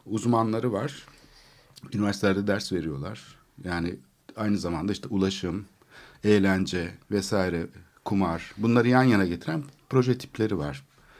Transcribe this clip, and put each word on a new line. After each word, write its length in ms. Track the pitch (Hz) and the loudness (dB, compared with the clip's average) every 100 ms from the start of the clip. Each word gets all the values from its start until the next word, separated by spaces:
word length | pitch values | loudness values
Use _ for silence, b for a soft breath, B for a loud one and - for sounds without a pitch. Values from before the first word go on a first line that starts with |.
| - | -8
uzmanları 680 | 107 117 117 113 110 123 | -4 2 2 2 0 -2
var. 340 | 101 143 - - b b b b b b b - | -2 -4 -8 -20 b b b b b b b -8
Üniversitelerde 520 | 101 104 98 101 95 101 | -2 0 2 2 2 2
ders 260 | 101 - | -2 -2
veriyorlar. 500 | 90 80 69 85 107 - - _ - | -4 -4 -6 -8 -10 -16 -20 _ -14
Yani 320 | 90 85 85 - - _ - - | -6 -4 -4 -6 -14 _ -16 -6
aynı 220 | 107 101 | -2 -2
zamanda 340 | 85 85 95 | -2 -4 -4
işte 160 | 101 - | -4 -4
ulaşım, 580 | 98 95 95 90 90 104 _ _ B B B | 0 0 0 -4 -6 -10 _ _ B B B
eğlence 680 | 104 104 98 95 92 90 87 - - | 4 4 6 2 0 -2 -6 -8 -4
vesaire, 560 | 104 92 104 92 85 82 90 - _ | -4 0 0 0 -2 -4 -10 -20 _
kumar, 480 | - 98 90 82 - - | -2 0 0 -2 -8 -2
bunları 320 | 113 117 117 | 2 4 6
yan 140 | 127 | 6
yana 240 | 131 104 90 | 6 4 2
getiren 380 | 85 - 160 143 - - | -2 -4 -6 -6 -14 -2
proje 280 | 131 127 127 | 2 2 0
tipleri 400 | - - 110 92 | -4 -2 -2 -2
var 260 | 73 69 - B B B | -4 -8 -14 B B B